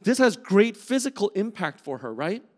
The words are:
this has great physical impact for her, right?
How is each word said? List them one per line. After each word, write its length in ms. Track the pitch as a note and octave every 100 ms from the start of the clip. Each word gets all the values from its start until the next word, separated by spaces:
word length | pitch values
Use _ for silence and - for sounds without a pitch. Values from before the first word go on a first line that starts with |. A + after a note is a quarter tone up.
this 160 | G3+ C4
has 180 | B3 F3+
great 400 | - G3 A#3 -
physical 520 | - C4 C4+ - G#3
impact 500 | F#3+ A3 G3+ D#3+ -
for 180 | - C3
her, 140 | B2
right? 300 | A2+ D#3 A3+ -